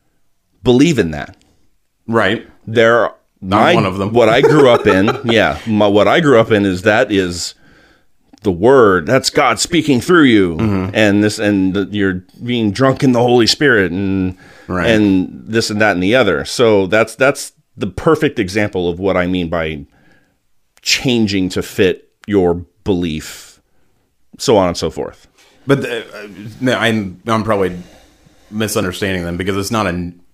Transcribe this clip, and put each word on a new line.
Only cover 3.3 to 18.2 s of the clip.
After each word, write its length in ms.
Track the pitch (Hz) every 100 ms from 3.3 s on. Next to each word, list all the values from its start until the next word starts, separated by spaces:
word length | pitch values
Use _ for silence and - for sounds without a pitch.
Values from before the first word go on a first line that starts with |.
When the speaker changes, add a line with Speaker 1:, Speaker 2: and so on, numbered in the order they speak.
| _
Speaker 2:
Not 160 | 95 104
Speaker 1:
my, 140 | 143
Speaker 2:
one 120 | 175 95
of 120 | 95
them. 140 | 98
Speaker 1:
what 160 | 117 110
I 120 | 123
grew 280 | 151 151 131
up 180 | 113 107
in, 240 | 95 101 -
Speaker 2:
<laughs> 0 |
Speaker 1:
yeah, 340 | 117 113 85 73 113
my, 200 | 104 104
what 220 | 101 98
I 100 | 147
grew 180 | 147 113
up 100 | 113
in 140 | 107 101
is 160 | 90
that 300 | 104 110 131
is 420 | 98 90 87 - - _ _ _ _ _ _ _ _
the 80 | 104
word. 560 | 85 113 135 104 90 76
That's 240 | 131 -
God 300 | 156 131 113
speaking 400 | - 160 147 123
through 240 | - 175
you, 320 | 135 107 90 80
Speaker 2:
Mm-hmm. 340 | 110 98 92
Speaker 1:
and 280 | 110 104 101
this, 160 | 104 107
and 360 | 104 101 95
the, 100 | 95 95
you're 340 | 101 98 92 - -
being 300 | 120 120 107
drunk 320 | 98 135 -
in 80 | 131
the 80 | 120
Holy 240 | 123 123 110
Spirit, 460 | - 147 110 90
and 440 | 90 98 95 92 - - - -
Speaker 2:
Right. 220 | 90 101
Speaker 1:
and 400 | 110 104 95 - - 62
this 240 | 110 110
and 100 | 107
that 120 | 107
and 80 | 87
the 120 | 92 127
other. 280 | 101 76
So 420 | 71 - 117 101 92
that's, 260 | 110 113 -
that's 360 | 131 - - - _ -
the 100 | 110
perfect 500 | - 165 151